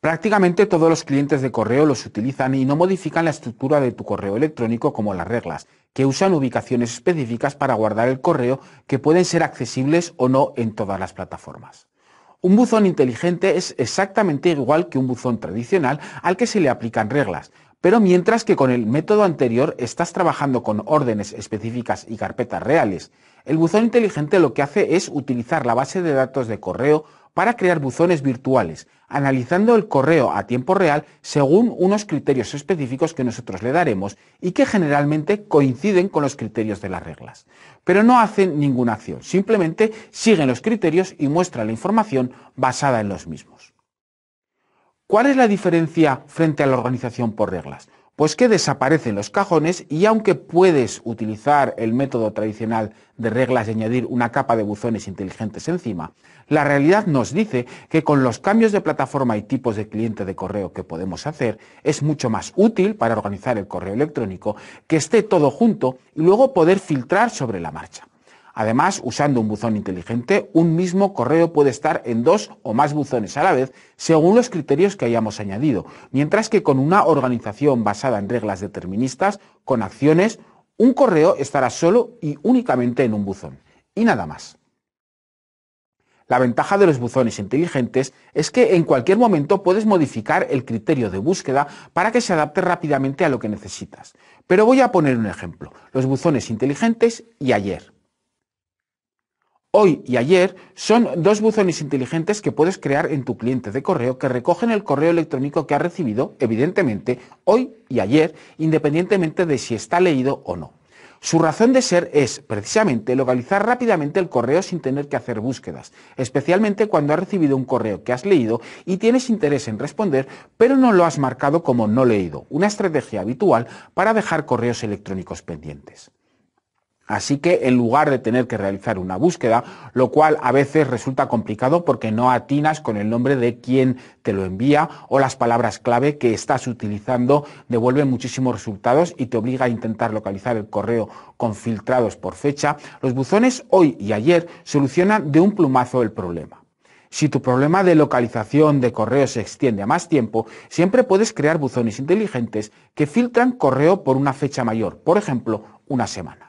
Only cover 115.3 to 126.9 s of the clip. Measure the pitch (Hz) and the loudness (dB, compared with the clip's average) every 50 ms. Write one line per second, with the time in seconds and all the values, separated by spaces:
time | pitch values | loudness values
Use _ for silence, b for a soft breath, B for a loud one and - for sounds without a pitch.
115.3 | 120 107 107 127 131 - - - 78 64 - - b b b b b - - - | -8 -6 -6 -6 -6 -8 -10 -14 -14 -14 -18 -20 b b b b b -8 -8 -4
116.3 | - 143 135 - 175 196 220 214 202 202 226 214 - 208 196 143 151 175 190 - | -4 -4 0 2 2 2 2 0 0 -2 -2 0 2 0 2 2 0 -2 -2 -4
117.3 | - 190 160 143 135 131 131 - 131 120 107 110 101 82 - - 123 123 - 196 | -2 0 2 2 2 0 0 -2 -2 -2 -2 -2 -6 -6 -4 -6 -6 -4 2 2
118.3 | 196 156 120 107 113 117 B B B B B - 190 185 - 226 240 262 247 - | 2 4 4 2 -2 -4 B B B B B -6 -4 0 2 2 2 2 0 0
119.3 | 226 196 - 143 143 131 - 120 107 101 123 - - - 110 190 135 131 - B | -2 0 0 0 0 -2 -2 -6 -6 -6 -8 -8 -6 -4 -2 0 0 0 0 B
120.3 | B B B B B _ 226 247 277 269 262 247 208 180 170 165 151 156 139 127 | B B B B B _ 4 4 6 4 4 6 6 6 4 4 2 0 -2 -2
121.3 | 120 - 147 143 143 170 170 - 127 120 110 107 107 127 131 123 110 101 92 85 | -2 0 0 0 0 0 0 2 0 2 2 2 2 4 4 4 4 2 0 -4
122.3 | 73 69 - _ - 151 190 208 208 - 202 185 156 143 - - - 104 92 104 | -8 -12 -14 _ -2 0 0 0 0 -2 -4 -2 -2 -2 -4 -4 -8 -6 -6 -6
123.3 | 123 - 214 185 131 113 120 B B B B B B - 185 214 226 220 - - | -4 0 2 2 2 2 0 B B B B B B 0 2 2 2 0 0 0
124.3 | 170 156 135 - 131 117 117 120 117 - - 107 101 98 - - 95 95 87 - | -2 -4 -2 -2 -2 0 0 -2 -2 -4 -6 -6 -8 -8 -8 -10 -8 -8 -8 -10
125.3 | 82 80 _ - 85 73 76 73 73 71 71 - - - - _ _ _ _ _ | -14 -14 _ -14 -14 -12 -12 -14 -16 -16 -18 -20 -20 -20 -20 _ _ _ _ _
126.3 | _ _ _ _ _ _ _ _ _ _ _ _ | _ _ _ _ _ _ _ _ _ _ _ _